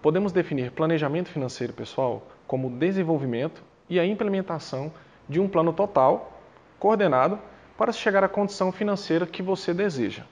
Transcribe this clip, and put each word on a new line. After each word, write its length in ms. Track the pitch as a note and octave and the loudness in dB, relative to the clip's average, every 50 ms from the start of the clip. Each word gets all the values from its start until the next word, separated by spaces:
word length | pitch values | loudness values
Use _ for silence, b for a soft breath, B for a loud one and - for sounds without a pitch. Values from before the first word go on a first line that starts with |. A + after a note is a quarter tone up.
Podemos 300 | - D3+ D#3 F#3 G3+ G3+ | 2 2 2 2 0 2
definir 400 | F3 F#3 E3 - D3+ C3+ B2+ B2 | 0 0 0 0 -2 -4 -4 -4
planejamento 560 | - - D#3+ D#3 E3 D3+ D#3 C#3 C#3+ E3+ F3+ - | -2 0 0 2 2 2 0 0 -2 -2 -4 -4
financeiro 440 | - D#3 C3+ B2 - - B2 A#2 | -4 -6 -6 -6 -6 -6 -8 -8
pessoal 540 | - - A#2 - - - C3+ B2 A2+ A2+ B B B B B _ | -6 -10 -12 -8 -4 -2 -2 -2 -2 -4 B B B B B _
como 180 | - C3 C3+ | -4 -4 -4
o 40 | C3 | -4
desenvolvimento 880 | B2 B2 D3+ F3+ G3 F#3+ F3+ D#3+ E3 D3 C3+ C3 A#2 A#2 C3 - - - - - _ _ _ _ | -4 -2 -2 0 0 0 0 0 0 0 0 -2 -2 -2 -2 -4 -6 -10 -20 -20 _ _ _ _
e 120 | F3 F3+ | 0 0
a 40 | E3+ | 2
implementação 880 | F#3 G#3+ G#3 A#3+ G#3 G3 F#3+ F#3+ F#3+ E3+ D3+ - - - C3 C#3 D#3 B B B B B B B - | 2 0 -2 -2 -2 -2 -2 -4 -4 -6 -8 -8 -8 -8 -8 -8 -8 B B B B B B B -4
de 100 | C#3 E3 | 0 0
um 80 | G3 | 0
plano 260 | G3 G3 E3+ D#3+ E3+ | 2 2 2 2 2
total, 680 | D#3+ E3 G3+ G3+ - C#3+ C3 C3+ F3 - - - - - - - - - _ _ - | 2 0 -2 2 4 4 6 6 4 2 -2 -12 -18 -20 -20 -20 -20 -20 _ _ -12
coordenado, 640 | - - G3+ A3 G#3 G3+ F3 C#3 B2+ C3 D#3+ G3 G#3 B B B B B B B - | 0 2 2 4 4 4 4 4 4 4 2 0 -2 B B B B B B B -2
para 140 | A3 - | -2 -2
chegar 320 | A3+ - - A3+ G3 G3 G3 | -2 0 0 2 4 4 4
à 40 | F#3+ | 4
condição 440 | - G#3 G3+ G3 G3+ - F#3+ F#3 | 2 0 -2 -2 0 -2 -2 -2
financeira 520 | F3+ - G#3+ G#3 G3+ F#3+ - - D#3+ E3 F3 | 0 -2 -2 -2 0 -2 0 0 0 0 0
que 160 | E3 E3 - | -2 -6 -8
você 320 | F#3 F#3 G3 F3+ - - | -4 -4 -4 -2 -2 -4
deseja. 520 | F3 F3 G#3 G3+ D#3 C3 A2+ F#2+ - - - - | -2 0 0 -2 0 0 -2 -2 -2 -6 -14 -18